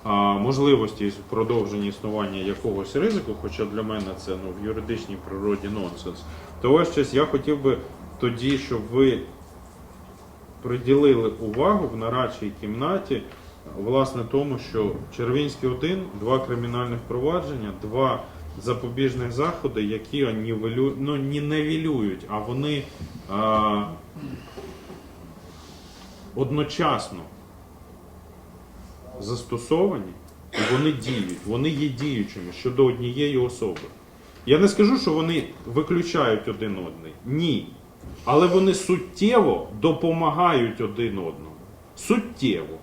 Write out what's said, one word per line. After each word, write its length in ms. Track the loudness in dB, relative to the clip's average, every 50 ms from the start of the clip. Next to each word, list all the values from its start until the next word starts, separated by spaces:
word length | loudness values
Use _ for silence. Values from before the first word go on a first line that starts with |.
| -2
а, 300 | 2 2 4 6 4 4
можливості 800 | 4 2 2 2 4 6 6 6 6 4 0 -2 -2 -2 -4 -4 -4 -10 -6
продовження 580 | -2 0 0 2 2 0 2 0 -2 -2 -2 -2
існування 520 | -4 -4 -6 -4 -2 -2 -2 -2 -4 -4
якогось 560 | -4 -4 -4 -4 -4 -4 -2 -2 -4 -4 -2
ризику, 400 | 0 0 2 0 0 -2 -4 -8 -6
хоча 240 | -6 -8 -4 -4 -6
для 180 | -4 -4 -6 -4
мене 220 | -4 -4 -4 -4 -6 -8 -10 -6
це, 60 | -6 -6 -6 -6
ну, 60 | -8 -10 -6
в 40 | -6
юридичній 520 | -6 -4 -4 -4 -4 -6 -6 -6 -8 -10 -12 -10 -10
природі 380 | -8 -2 0 0 0 0 -2 -4 -4
нонсенс, 460 | -4 -4 -6 -6 -8 -10 -10 -10 -10 -12 -14 -14 -14 -14 -16 -14 -2
то, 100 | 2 6
ваша 200 | 6 6 6 4 2
честь, 200 | 0 0 2 4
я 120 | 2 2
хотів 360 | 4 2 -2 0 0 -2 2
би 160 | 2 2 2 2 -2 -10 -14 -16 -16 -16 -8 -2
тоді, 380 | -2 -2 0 0 0 0 0 0
щоб 240 | 0 -2 -4 -4 -4 -2
ви 280 | 4 6 6 6 6 2 -2 -8 -14 -18 -20 -20 -20 -20 -20 -20 -20 -20 -20 -20 -20 -20 -20 -20 -20 -20 -20 -20 -20 -20 -20 -20 -20 -12
приділили 680 | -6 -4 -4 -2 4 4 6 8 8 8 8 8 6 2
увагу 600 | 0 -2 -6 -4 0 2 4 4 4 4 2 -2 -4
в 40 | -2
нарадчій 540 | -2 -2 0 0 0 0 -2 -4 -6 -8 -8 -6
кімнаті, 600 | -8 -6 -4 -2 -2 0 0 -2 -2 -2 -4 -4 -4 -8 -16 -18 -20 -20 -20 -18 -18 -14 -10 -6
власне, 440 | -4 0 2 2 2 2 0 -6 -6 0
тому, 280 | 0 0 2 2 -2 -4 -6 -6
що 220 | -2 0 0 0 0 -4 -8 -12 -6 -4
Червінський 520 | -2 0 2 2 0 0 -4 -2 -2 -2
один, 340 | -2 0 -2 -2 -2 -2 -4 -8 -8 -6
два 200 | 0 2 2 2
кримінальних 600 | 2 0 -4 -4 -2 -2 -2 -2 -2 -2 -4 -6 -6 -4
провадження, 640 | -4 0 0 0 0 0 -2 -4 -6 -6 -6 -6 -8 -8
два 420 | -8 -4 0 2 2 2 2 0 -4 -10 -14 -16 -14 -14 -14 -10
запобіжні 680 | -4 -4 -2 -2 -2 -6 -2 0 0 0 0 0 -4 -4
заходи, 520 | -2 0 0 0 -2 -2 -4 -4 -2 0 -2
які 420 | 0 -2 -4 -6 -6 -2 0 0
нівелю-, 680 | 0 0 -2 -2 -2 -4 -2 -2 -2 0 2 2 0 0 -2
ну, 160 | -2 -2 -2
не 260 | -2 -2 -2 -2 -2
нівелюють, 840 | -2 0 0 0 0 0 0 0 0 0 0 0 0 0 -2 -4 -8 -6
а 120 | -6 -6
вони, 440 | -4 -4 -4 -2 -2 -2 -2 -4 -4 -8 -12 -14 -14 -12 -12 -16 -12 -6
а, 580 | -4 0 2 2 4 4 4 4 2 0 -2 -4 -8 -12 -16 -18 -16 -14 -12 -12 -12 -12 -14 -16 -16 -14 -14 -14 -16 -16 -16 -18 -18 -18 -18 -20 -20 -20 -20 -20 -20 -20 -20 -20 -20 -20 -20 -20 -20 -20 -20 -20 -20 -20 -20 -20 -20 -18 -18 -12 -4
одночасно 840 | -4 -2 0 0 -2 -2 -2 -2 0 0 2 2 0 -2 -6 -10 -12 -14 -14 -18 -20 -20 -20 -20 -20 -20 -20 -20 -20 -20 -20 -20 -20 -20 -20 -20 -20 -20 -20 -20 -20 -20 -20 -20 -20 -20 -20 -20 -20 -18 -18 -18 -18 -18 -16 -14 -12
застосовані, 920 | -8 -6 -6 -6 -6 -6 -8 -8 -2 0 2 2 2 2 0 -2 -8 -10 -12 -16 -18 -20 -20 -20 -20 -10 -4
і 200 | -4 0 2 2
вони 180 | 2 4 2
діють, 540 | 0 0 -2 -4 -4 -4 -4 -4 -6 -8 -6
вони 240 | -4 -2 0 0 0
є 200 | 0 0 -2 -2
діючими 640 | -2 -4 -4 -2 -2 -2 -2 -4 -6 -10 -12 -12
щодо 340 | -12 -4 -4 -4 4 6 6
однієї 520 | 6 6 2 -2 -4 -2 0 0 2 2 2
особи. 440 | 0 0 -2 -4 -4 -4 -4 -6 -10 -14 -16 -18 -20 -20 -20 -20 -20 -20 -20 -14 2
Я 140 | 4 6 8
не 80 | 8 6
скажу, 300 | 6 6 6 6 6 4
що 160 | 2 2 2
вони 300 | 2 2 2 2 0 -2 -4 -8 -14 -12
виключають 840 | -2 0 0 0 2 2 0 0 0 2 2 4 4 4 2 2 -4
один 240 | -6 -4 -4 -4
одний. 420 | -4 -4 -6 -8 -10 -12 -16 -16 -16 -14 -6
Ні. 420 | -2 -2 0 2 2 0 0 -2 -6 -14 -18 -20 -20 -20 -18 -16 -16 -16 -10 -2
Але 220 | 4 6 8 8 8
вони 260 | 8 6 6 6 4
суттєво 920 | 2 2 2 0 0 0 -6 -2 4 4 6 8 8 8 6 4 2 -2 -8 -10 2
допомагають 1000 | 2 2 4 4 2 0 2 4 2 2 4 4 4 6 6 6 4 2 0 -2
один 360 | -4 -4 -2 -2 -2 -2 -2 -2
одному. 380 | -4 -6 -6 -8 -12 -16 -16 -18 -18 -20 -20 -20 -20 -20 -18
Суттєво. 840 | -14 0 2 2 2 2 -2 -8 -2 0 0 2 0 -2 -6 -10 -12